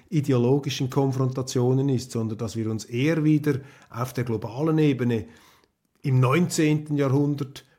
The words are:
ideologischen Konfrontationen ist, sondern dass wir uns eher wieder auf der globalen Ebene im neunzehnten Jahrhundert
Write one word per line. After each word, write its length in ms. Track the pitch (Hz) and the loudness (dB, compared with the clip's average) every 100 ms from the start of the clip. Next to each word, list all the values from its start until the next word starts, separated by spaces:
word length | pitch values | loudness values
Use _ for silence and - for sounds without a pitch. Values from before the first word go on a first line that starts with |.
| _ | _
ideologischen 800 | 160 131 127 120 143 139 127 131 | -2 2 2 4 2 0 -4 -2
Konfrontationen 1000 | 143 139 127 131 131 127 131 123 127 139 | 0 0 0 -2 -2 -4 0 2 2 2
ist, 240 | 123 - | 0 -2
sondern 260 | 117 110 107 | -4 -4 -4
dass 200 | 113 110 | -6 -4
wir 120 | 110 | -4
uns 140 | 110 - | -6 -6
eher 380 | 120 143 165 | -2 0 2
wieder 360 | 151 151 151 127 - - - | 2 2 2 -2 -6 -20 -16
auf 220 | 117 123 | -8 -6
der 140 | - 117 | -4 -4
globalen 520 | 110 107 117 160 156 | -4 -6 -4 0 2
Ebene 480 | 151 127 120 113 - - _ _ _ _ _ _ | 2 2 0 0 -4 -12 _ _ _ _ _ _
im 180 | 143 131 | 0 2
neunzehnten 760 | 123 151 175 - 151 156 151 147 | 4 4 2 2 2 2 0 0
Jahrhundert 680 | 139 135 143 143 131 - - | 2 2 2 -2 -6 -12 -20